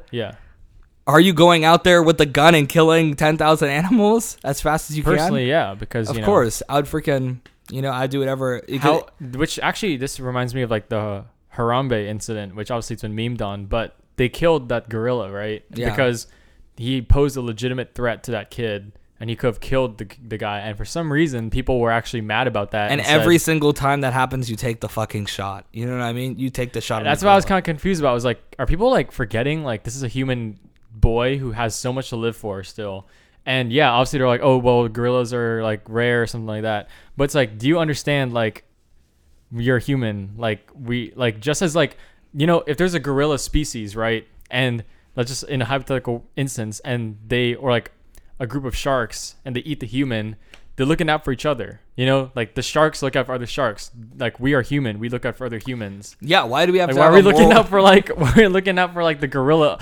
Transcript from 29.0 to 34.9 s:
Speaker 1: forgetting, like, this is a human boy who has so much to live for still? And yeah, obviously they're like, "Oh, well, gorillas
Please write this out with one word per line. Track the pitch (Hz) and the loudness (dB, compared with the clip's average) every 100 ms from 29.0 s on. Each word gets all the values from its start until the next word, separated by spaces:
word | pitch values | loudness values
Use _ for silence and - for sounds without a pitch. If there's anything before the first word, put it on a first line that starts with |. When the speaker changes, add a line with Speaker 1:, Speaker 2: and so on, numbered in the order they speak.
| 131 | 0
Speaker 1:
forgetting, | - 117 110 135 156 143 | -4 -4 -2 -2 -2 -4
like, | 107 | -6
this | 120 127 | -6 -6
is | |
a | 127 | -6
human | 131 131 123 113 98 - _ - | -4 -2 -4 -6 -12 -20 _ -20
boy | 110 113 117 127 139 | 0 2 4 0 -2
who | 131 | -4
has | 110 117 - | -4 -4 -4
so | 123 | -6
much | 131 127 | -6 -6
to | 117 | -4
live | 113 110 | -4 -6
for | 107 98 | -8 -10
still? | 92 - 104 95 - _ _ _ - | -12 -12 -10 -10 -16 _ _ _ -4
And | 131 120 | -2 0
yeah, | 127 143 | 2 4
obviously | 120 131 147 | 4 2 2
they're | 127 | 2
like, | 120 | 4
"Oh, | 135 127 | 4 4
well, | 123 120 | 4 2
gorillas | 117 | 2